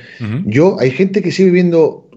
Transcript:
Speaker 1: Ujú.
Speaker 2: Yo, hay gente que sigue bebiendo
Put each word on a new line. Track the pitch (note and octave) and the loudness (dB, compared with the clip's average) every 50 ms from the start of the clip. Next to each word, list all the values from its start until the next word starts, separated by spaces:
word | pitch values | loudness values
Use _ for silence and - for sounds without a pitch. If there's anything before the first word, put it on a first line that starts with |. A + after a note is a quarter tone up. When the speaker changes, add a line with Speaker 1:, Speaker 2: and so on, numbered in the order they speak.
| - - - - | -20 -20 -16 -12
Speaker 1:
Ujú. | A#2 G#2 G#2+ C#3 F#3 | -10 -8 -6 -6 -6
Speaker 2:
Yo, | G#2 G#2+ C3+ D#3+ F#3+ G3 - | -2 0 2 2 2 2 0
hay | A#2+ C3 | -2 -2
gente | B2+ - F#3+ F#3+ G3 - E3+ | 0 0 -2 0 0 -2 -4
que | F3 D3 | -2 0
sigue | - F#3+ F#3+ | 2 2 2
bebiendo | F3 F3+ F3+ F3 E3+ E3 D#3 - - - - _ _ | 2 2 0 2 2 2 2 2 0 -6 -18 _ _